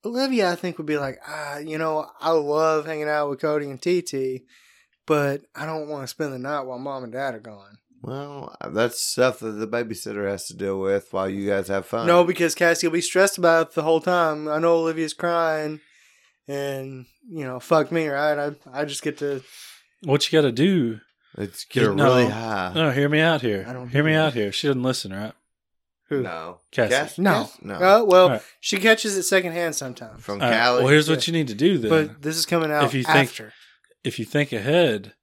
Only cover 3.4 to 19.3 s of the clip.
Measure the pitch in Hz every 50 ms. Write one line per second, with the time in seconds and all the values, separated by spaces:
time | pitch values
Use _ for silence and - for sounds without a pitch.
3.4 | - 156 151 151 147 143 135 123 - 175 180 180 170 - - 135 131 131 127 127
4.4 | _ _ _ _ _ _ _ _ _ _ _ _ _ - 156 147 143 143 139 143
5.4 | 135 _ _ - 147 156 160 160 151 147 151 143 135 127 - _ 160 147 135 127
6.4 | 123 139 151 143 135 127 127 123 131 143 139 131 127 117 110 127 139 135 120 113
7.4 | 107 113 107 101 98 98 104 _ _ _ _ _ - - 127 139 143 143 143 139
8.4 | 135 - - - - - 73 104 120 120 120 - - - - - 127 127 123 -
9.4 | 113 113 107 104 110 107 110 120 120 110 113 - - 107 107 101 101 98 101 90
10.4 | - - - - 101 98 95 95 95 98 101 98 - _ - 92 95 95 98 98
11.4 | 98 101 101 98 95 95 98 98 95 - - 113 117 175 170 175 180 170 180 -
12.4 | 170 160 - - 175 170 170 170 - 165 156 175 165 - - 185 190 196 196 -
13.4 | 175 170 165 165 165 160 - - 151 156 165 160 160 180 180 180 170 160 151 151
14.4 | 151 151 151 156 165 170 170 165 165 165 160 160 165 156 - _ - 175 170 170
15.4 | 165 160 156 156 151 151 156 151 _ _ _ _ _ _ _ _ _ _ _ _
16.4 | _ - 139 139 139 139 139 135 135 135 135 131 123 _ _ _ _ 247 185 160
17.4 | 143 131 127 127 - - 170 156 151 143 165 165 160 151 139 139 147 151 147 147
18.4 | 143 147 143 147 _ 147 127 139 151 147 139 135 - 151 143 - 147 143